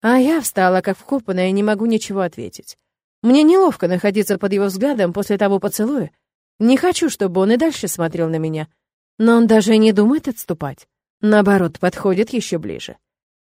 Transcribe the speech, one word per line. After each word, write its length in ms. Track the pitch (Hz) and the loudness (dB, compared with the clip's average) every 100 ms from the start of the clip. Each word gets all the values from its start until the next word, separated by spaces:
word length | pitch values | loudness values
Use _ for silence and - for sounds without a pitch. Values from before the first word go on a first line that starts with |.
А 160 | 220 254 | 2 2
я 240 | 262 320 | 2 0
встала 400 | 247 - 185 185 | -4 0 2 2
как 160 | 185 190 | -2 -8
вкопанная 520 | - 277 220 185 185 | -6 -8 -4 -4 -2
и 20 | |
не 100 | 196 | 0
могу 240 | 208 208 233 | -2 -2 -2
ничего 360 | 220 - 196 | -2 -4 -6
ответить. 540 | 180 - 101 - - - _ _ _ _ | -6 -6 -16 -16 -20 -20 _ _ _ _
Мне 220 | 226 269 | 2 4
неловко 440 | 302 370 381 226 180 | 6 6 4 0 -2
находиться 520 | 180 208 202 202 190 | 0 -2 -2 -2 -2
под 140 | 202 | -2
его 120 | 196 202 | -2 -2
взглядом 480 | 190 262 262 185 | -2 -4 0 -2
после 240 | 175 202 202 | -2 -4 -2
того 220 | 202 196 | 0 0
поцелуя. 500 | 202 - 220 285 151 _ _ _ _ _ | -2 -4 -4 -2 -6 _ _ _ _ _
Не 200 | 220 262 | 2 2
хочу, 340 | 359 - 320 | 2 0 -2
чтобы 300 | - 196 180 | -2 -4 0
он 100 | 196 | 0
и 60 | 233 | 2
дальше 300 | 320 285 190 | 0 -2 -8
смотрел 400 | - 165 165 165 | -4 -6 -4 -4
на 100 | 160 | -4
меня. 320 | 160 156 156 _ _ _ _ _ | -4 -6 -10 _ _ _ _ _
Но 180 | 220 233 | 2 4
он 80 | 233 | 4
даже 300 | 220 202 220 | 4 4 4
и 20 | |
не 140 | 220 | 4
думает 360 | 208 208 294 - | 4 2 0 -4
отступать. 600 | 233 - 165 143 131 _ _ _ _ | -10 -8 -8 -8 -12 _ _ _ _
Наоборот, 560 | 214 214 202 196 175 - | 2 4 4 2 0 -2
подходит 540 | 180 - 202 185 226 | -4 -2 -2 -2 -2
ещё 260 | 247 - 170 | -4 -6 -8
ближе. 400 | 107 67 - - _ _ _ _ _ | -8 -12 -14 -20 _ _ _ _ _